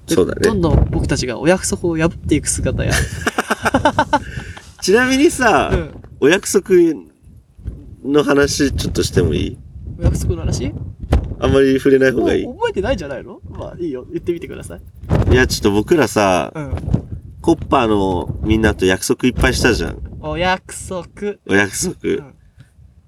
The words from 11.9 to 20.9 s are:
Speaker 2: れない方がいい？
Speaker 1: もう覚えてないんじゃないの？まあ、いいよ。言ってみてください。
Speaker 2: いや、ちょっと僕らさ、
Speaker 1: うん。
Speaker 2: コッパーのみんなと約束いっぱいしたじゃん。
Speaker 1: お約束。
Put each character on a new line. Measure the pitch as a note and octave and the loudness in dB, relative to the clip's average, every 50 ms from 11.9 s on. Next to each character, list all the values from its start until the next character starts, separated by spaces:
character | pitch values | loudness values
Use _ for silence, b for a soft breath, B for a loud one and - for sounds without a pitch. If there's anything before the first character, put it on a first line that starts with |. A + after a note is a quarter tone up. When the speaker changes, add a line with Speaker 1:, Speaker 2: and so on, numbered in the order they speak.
Speaker 2:
れ | C3+ C3 | 6 6
な | C3 | 6
い | C3+ | 4
方 | B2 A#2+ G#2 | 2 2 0
が | - F2+ | 2 2
い | F2+ | 0
い？ | F#2 | -2
Speaker 1:
も | - B3 | -4 -6
う | |
覚 | F4+ A#4 A#4+ | -4 -4 -2
え | - | -2
て | - | -2
な | F#3 A3+ | -2 -2
い | C#4 | -2
ん | |
じ | F#3+ - | -4 -4
ゃ | |
な | C#3+ C#3 | -8 -10
い | A2 - | -10 -10
の？ | A2+ G#3 E4+ - - | -14 -18 -18 -18 -16
ま | - - - - | -14 -12 -14 -14
あ、 | - - | -10 -8
い | - | -8
い | E3 | -8
よ。 | C3 B2 B2+ C#3 | -8 -8 -10 -10
言 | - E3+ | -12 -8
っ | - | -6
て | F3+ F3 | -6 -6
み | E3+ | -6
て | E3+ | -8
く | - B2+ | -12 -14
だ | C3 C#3+ | -14 -14
さ | - E2+ | -14 -16
い。 | - - - - - - - - - - - | -16 -18 -20 -20 -18 -4 -2 0 0 2 4
Speaker 2:
い | B2 | 4
や、 | B2+ B2+ | 4 4
ち | A2+ - - | 2 0 0
ょ | |
っ | |
と | - G#2+ | 0 2
僕 | G2+ G#2 G#2 - F3 | 2 2 2 2 4
ら | D#3 B2+ | 4 4
さ、 | G#2+ - A2+ G#2 F#2+ F#2 E2+ C#2 A1+ - | 2 2 2 4 4 4 2 0 -2 -8
Speaker 1:
う | D#3+ | -10
ん。 | D3 C3+ C3 - - - - - - - - - - - - - | -8 -6 -6 -6 -2 -2 -2 -2 -2 -8 -14 -14 -14 -18 -20 -4
Speaker 2:
コ | - - E3 | 0 0 0
ッ | - - | 0 0
パ | - - C#3 A#2+ | 0 2 2 4
ー | |
の | A2 G#2+ G2+ F#2+ F#2+ F#2 F2 C#2 - - - | 4 2 2 2 0 0 -2 -4 -6 -8 -6
み | - A2 A2 | 0 0 2
ん | A2 | 4
な | A2 G#2+ G#2 | 4 2 2
と | - F#2 | 2 2
約 | F#2 F#2 F#2+ - | 2 2 2 0
束 | - B2 _ - | -2 -2 _ 2
い | B2+ | 0
っ | B2 | 2
ぱ | - - C3 | 2 2 2
い | A#2 | 2
し | - | 4
た | - C3 G#2+ | 2 2 2
じ | F2+ E2+ | 2 0
ゃ | D2 | -4
ん。 | - - - - - - | -6 -10 -12 -14 -14 -12
Speaker 1:
お | - D#3 D3+ | -10 -8 -6
約 | D#3+ F3 F#3 F#3 F#3 _ - - | -2 0 0 0 -2 _ -14 -16
束。 | - - - | -16 -12 -10